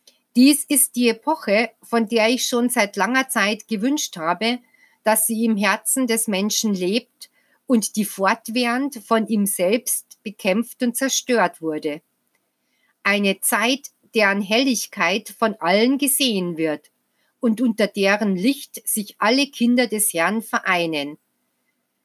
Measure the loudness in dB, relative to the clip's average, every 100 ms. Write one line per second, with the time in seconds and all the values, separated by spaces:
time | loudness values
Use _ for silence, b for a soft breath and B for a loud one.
0 | b b _ 4 6 4 0 0 0 2
1 | 0 0 -2 -4 0 0 0 -6 -4 -2
2 | 0 2 2 0 -2 0 0 0 -2 0
3 | 0 0 -2 0 -2 -2 -6 -4 -2 -2
4 | -6 -4 -4 -2 -2 -4 b b b b
5 | 0 2 0 0 0 2 2 0 -2 -2
6 | 0 -2 -2 -2 -2 -2 -2 -2 -2 -2
7 | -4 _ -20 _ _ _ 0 0 0 -2
8 | -4 -2 -2 -2 -4 -4 -2 -2 -4 -8
9 | -2 0 0 0 0 0 0 0 -2 -8
10 | -8 -16 -16 -6 -2 -2 -4 -4 -4 -2
11 | -4 -2 0 2 0 -2 -6 -6 -6 -8
12 | -14 _ _ _ _ _ _ _ _ _
13 | 0 2 0 0 -2 0 0 -2 -6 _
14 | _ 0 2 2 0 2 2 0 -4 -2
15 | 0 -2 -4 -2 -2 0 2 4 4 2
16 | 0 0 0 0 -2 -2 -4 -4 _ _
17 | _ _ _ _ -2 0 0 0 -2 2
18 | 2 4 2 2 0 0 -6 -12 -6 -6
19 | -6 -2 2 2 0 0 2 2 2 -2
20 | -2 0 0 -2 -4 -4 -2 -2 0 -2
21 | -6 -10 _ _ _ _ _ _ _ _